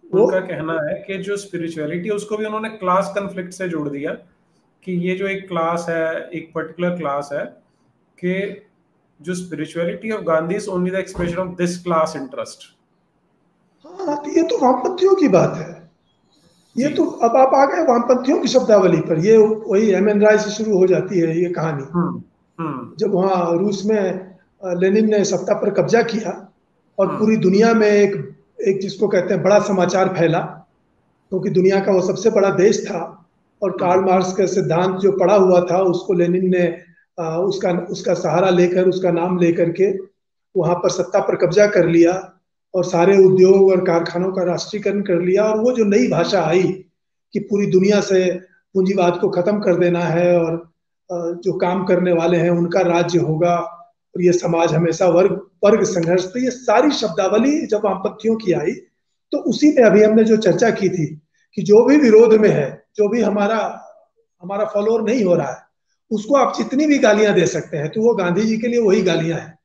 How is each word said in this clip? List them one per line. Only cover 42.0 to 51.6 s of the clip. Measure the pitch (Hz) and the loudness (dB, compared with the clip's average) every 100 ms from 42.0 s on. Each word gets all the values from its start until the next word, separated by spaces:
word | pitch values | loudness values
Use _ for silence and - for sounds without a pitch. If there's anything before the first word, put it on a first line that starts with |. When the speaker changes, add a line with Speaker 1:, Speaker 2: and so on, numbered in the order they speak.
| 170 185 - _ _ _ _ | 2 0 -8 _ _ _ _
Speaker 2:
और | 190 | -4
सारे | 170 175 180 196 190 | -2 2 4 6 6
उद्योग | 190 185 196 190 | 6 6 8 6
और | 185 | 4
कारखानों | 180 170 170 175 185 | 2 0 -2 -4 -4
का | 190 | -2
राष्ट्रीयकरण | 175 165 - 208 202 202 | -2 -4 -6 -6 -4 -4
कर | 202 175 | -2 -2
लिया। | 180 190 | 0 0
और | 214 214 | 0 0
वो | 233 | 0
जो | 240 | 0
नई | 208 202 247 | 2 2 2
भाषा | - 170 196 | 0 0 0
आई | 156 180 175 - - _ _ _ _ | 0 0 0 -4 -12 _ _ _ _
कि | 208 | -10
पूरी | - 202 196 | -4 -2 2
दुनिया | 185 196 208 | 2 4 2
से | 185 190 185 175 - _ _ | 2 0 0 -4 -10 _ _
पूंजीवाद | 196 185 196 175 175 | -2 0 2 0 0
को | 196 | -2
खत्म | 180 180 208 | 0 -2 -2
कर | 208 | 0
देना | 175 175 170 | 0 0 0
है, | 170 165 175 175 | -2 0 2 2
और, | 165 165 - _ _ _ _ | 0 -6 -10 _ _ _ _
अ, | |
जो | 175 170 175 190 | -8 -8 -6 -6
काम | 165 | -2